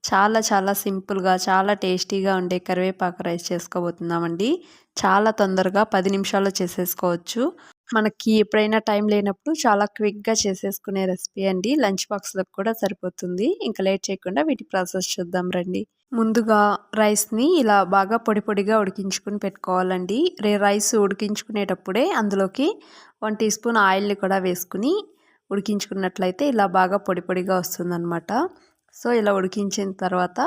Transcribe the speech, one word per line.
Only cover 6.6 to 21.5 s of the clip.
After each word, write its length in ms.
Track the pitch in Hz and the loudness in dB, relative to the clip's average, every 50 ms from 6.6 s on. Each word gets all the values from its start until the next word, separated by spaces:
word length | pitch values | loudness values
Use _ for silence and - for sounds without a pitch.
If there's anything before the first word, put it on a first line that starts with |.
| 185 180 - - 180 175 - - - 180 175 175 _ - - 226 254 339 339 - - - _ _ _ - 233 | -4 -4 -2 -4 -4 -4 -4 -2 -2 -2 -2 -2 _ -8 -4 -2 -2 -2 -4 -8 -20 -20 _ _ _ -2 -2
మనకి 360 | 220 214 214 - _ - 226 220 214 208 | 0 0 0 -4 _ 0 2 4 4 4
ఎప్పుడైనా 380 | - - 214 214 214 220 220 214 - | 4 2 2 2 4 2 0 2 2
టైం 180 | 208 202 214 214 208 | 0 2 2 2 2
లేనప్పుడు 420 | 208 202 196 190 _ _ 294 320 311 - | 2 2 0 -4 _ _ -4 -4 0 2
చాలా 220 | 240 208 202 208 208 _ | 2 2 2 0 -2 _
క్విక్‌గా 380 | - 214 208 214 208 202 226 226 214 - | -2 -2 -2 -2 -2 -4 -2 -2 0 0
చేసేసుకునే 640 | 202 190 - - 196 196 - _ - 190 190 190 185 | -2 -4 -2 -6 -6 -6 -6 _ -6 -4 -2 -2 -2
రెసిపీ 320 | 180 180 - - _ 196 190 190 190 | -2 -4 -8 -12 _ -4 -2 -2 0
అండి. 200 | 185 180 226 285 311 247 | 0 0 0 0 2 2
లంచ్ 200 | 196 196 180 - _ 208 | 0 0 -2 -4 _ -8
బాక్స్‌లకు 380 | 196 - - - 190 180 _ _ - | -8 -8 -8 -6 -6 -8 _ _ -4
కూడా 160 | 196 226 226 - 214 | -2 -2 -2 -2 -2
సరిపోతుంది. 680 | 190 202 _ - 185 _ - 190 180 180 180 214 302 403 - 415 240 | -4 -4 _ -8 -10 _ -8 -8 -6 -4 -2 0 -2 -2 -2 -4 -6
ఇంకా 120 | 208 - 190 190 | -4 -2 0 0
లేట్ 160 | 196 190 - - | 0 -2 -2 -6
చేయకుండా 340 | 196 - _ 185 190 269 311 320 | -8 -6 _ -4 -2 0 0 0
వీటి 160 | 262 - - _ - | -2 -4 -6 _ -4
ప్రాసెస్ 340 | 190 185 180 - 190 180 - - | -4 -4 -2 -4 -6 -4 -4 -6
చూద్దాం 340 | - 180 170 185 180 180 180 185 | -6 -6 -4 -4 -4 -2 -2 -2
రండి. 260 | 180 175 185 180 196 214 _ _ _ _ _ 254 226 | -2 -4 -4 -4 -6 -6 _ _ _ _ _ -2 0
ముందుగా 420 | 220 220 220 240 220 226 214 208 208 208 202 - _ _ - 214 214 | 0 2 2 2 2 4 4 4 4 4 2 -2 _ _ 0 2 2
రైస్ని 460 | 214 214 208 - - 220 220 254 320 370 330 247 | 4 4 2 -2 -2 -2 0 2 4 4 4 4
ఇలా 160 | 214 208 196 185 175 196 | 6 4 4 4 4 4
బాగా 200 | 196 196 190 226 233 226 233 | 2 2 2 0 0 0 0
పొడి 120 | 214 208 208 | 0 0 0
పొడిగా 300 | - 208 202 196 202 220 220 202 | 0 -2 0 2 2 2 2 2
ఉడికించుకుని 560 | 190 - - 190 196 180 - _ 196 208 202 - | 0 -4 -6 -6 -6 -6 -6 _ -8 -8 -4 -6
పెట్టుకోవాలండి. 720 | 196 190 - - - 185 185 185 185 185 185 180 180 202 254 339 359 - - 208 | -6 -8 -8 -4 -2 0 0 0 0 -2 -2 -2 -2 0 0 0 0 -2 0 0
రే-, 160 | 208 208 202 202 202 | 0 2 4 4 2
రైస్ 240 | 202 214 208 - - 220 202 | 2 2 0 2 2 2 2
ఉడికించుకునేటప్పుడే 1000 | 190 196 - 220 208 214 - - - | 2 0 -2 -4 -4 -4 -6 -8 -6